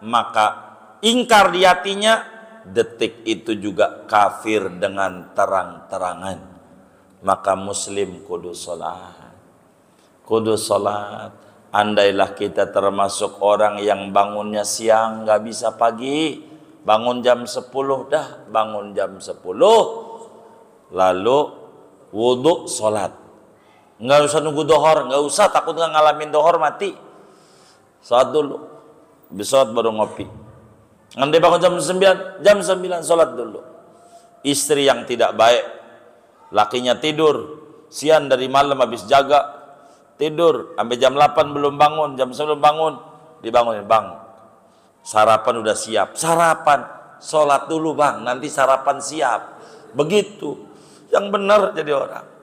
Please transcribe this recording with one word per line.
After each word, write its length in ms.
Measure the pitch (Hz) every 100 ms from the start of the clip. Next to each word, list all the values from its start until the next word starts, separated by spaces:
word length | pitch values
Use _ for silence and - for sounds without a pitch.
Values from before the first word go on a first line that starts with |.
maka 440 | 107 117 110 110 107 - - - - -
ingkar 560 | 214 247 233 220 190
di 80 | 175
hatinya, 640 | 185 180 196 196 214 220 - - - - 92
detik 560 | 98 110 - 110 -
itu 320 | 110 107 -
juga 480 | 107 101 95 98 - -
kafir 560 | 113 98 - 110 107 95 87
dengan 480 | 98 98 95 90 82
terang-terangan. 1080 | - 98 95 90 85 - 95 90 85 95 87 - - - - _ _ _ _
Maka 320 | 98 95 98
muslim 720 | 95 98 98 - 101 92 87 -
kudu 240 | 87 87
sholat. 800 | 85 - 82 82 90 92 90 60 - _ _ _ _ _ _ _ _ -
Kudu 320 | 113 110 104
sholat. 720 | - 101 101 104 104 110 107 - - _ _
Andailah 640 | 104 107 104 101 98 95
kita 400 | - 101 98 98
termasuk 640 | 104 98 98 98 - 101 -
orang 400 | 101 104 107 101
yang 320 | 104 98 98
bangunnya 560 | 98 101 104 104 107 104
siang, 560 | - 113 110 110 110
nggak 180 | 110 107 113
bisa 320 | 110 113 -
pagi. 640 | 117 113 131 147 160 127 - - - -
Bangun 400 | - 107 120 123
jam 240 | 120 120 120
sepuluh, 640 | 131 - 131 139 135 120
dah, 320 | 156 131 - -
bangun 400 | 110 110 104 101
jam 320 | 101 95 95
sepuluh. 800 | - 90 90 98 185 226 175 - - - - - - - _ _ _
Lalu 480 | 90 92 92 107 139 147 - - - - _ _
wudhu, 560 | 101 120 123 143 180 107
sholat. 460 | - 107 107 90 - - _ _ _ _ _ _ _
Nggak 240 | 120 143 147
usah 120 | 156
nunggu 200 | 151 147 147
dohor, 400 | 156 156 156 127
nggak 140 | 139
usah, 240 | 147 143 202
takut 240 | 156 156
nggak 200 | 156 165
ngalamin 360 | 156 151 147 151
dohor, 320 | 147 160 165
mati. 320 | 151 - 202 - - - - _ _ _ _ _ _ _
Sholat 240 | - 120 127
dulu. 280 | 151 139 - - - - _ _ _ _
Habis 160 | 92 101
sholat 240 | 135 120
baru 160 | 120 113
ngopi. 360 | 107 104 - - - - - - _ _ _ _ -
Nanti 200 | 143 160
bangun 200 | 170 170
jam 120 | 180 175
sembilan, 680 | 151 185 190 185 - -
jam 160 | 160 202
sembilan 400 | 180 185 180 175
sholat 300 | 147 165 151
dulu. 280 | 120 113 95 - - - _ - - _ _
Istri 400 | 139 139 - 143
yang 240 | 135 120 110
tidak 240 | 120 107
baik, 320 | 107 113 120 - - - - - _ _ _ -
lakinya 480 | 98 104 123 123 117
tidur, 560 | 151 151 156 123 - - - - _
siang 400 | - 143 156 143
dari 240 | 131 131
malam 240 | 139 143 135
habis 240 | 120 113 98
jaga, 560 | 139 135 - - - - - - _ _ _
tidur, 560 | 151 151 170 131 92 -
sampai 200 | 113 123
jam 160 | 131 135
delapan 400 | 147 160 147 143
belum 180 | 143 143
bangun, 300 | 147 156 147 131
jam 160 | 127 123
sembilan 240 | 151 147
bangun, 340 | 147 156 160 135 - - - -
dibangunin, 480 | 113 120 117 107 101
"Bang, 240 | 110 98 85 - - - _ _ _ _ _
sarapan 640 | - 107 110 110 127 117
udah 80 | 110
siap." 480 | 98 110 110 92 -
"Sarapan?" 640 | 160 165 170 156 151 139 - - - -
"Sholat 480 | - 156 147 135
dulu, 320 | - 160 160 139
Bang, 240 | 143 110
nanti 320 | 117 127 143
sarapan 480 | - 131 131 143 135
siap." 400 | 135 156 135 110 - - - - - 123
Begitu. 720 | 151 208 190 - 151 131 - - - - -
Yang 180 | 294 202
benar 280 | 202 196 214 -
jadi 200 | 170 147 139
orang. 300 | - - - -